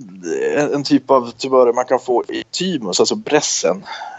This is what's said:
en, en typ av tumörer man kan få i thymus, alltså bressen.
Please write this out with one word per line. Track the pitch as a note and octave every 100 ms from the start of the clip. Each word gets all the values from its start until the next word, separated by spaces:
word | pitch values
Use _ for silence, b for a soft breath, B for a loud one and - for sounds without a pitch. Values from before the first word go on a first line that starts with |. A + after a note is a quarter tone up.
| A2 F#2 F2 C#3 D2+ C#3+
en, | D3
en | C#3+
typ | C3+ C#3 B2
av | C3+ A#2+
tumörer | A2+ C3+ C3 B2
man | B2
kan | B2+ B2+
få | - A#2+ -
i | A#2 -
thymus, | - F#3 D3+ G2+ F2+
alltså | A2
bressen. | A2 A2 D3 - - E2 F#2+ B B B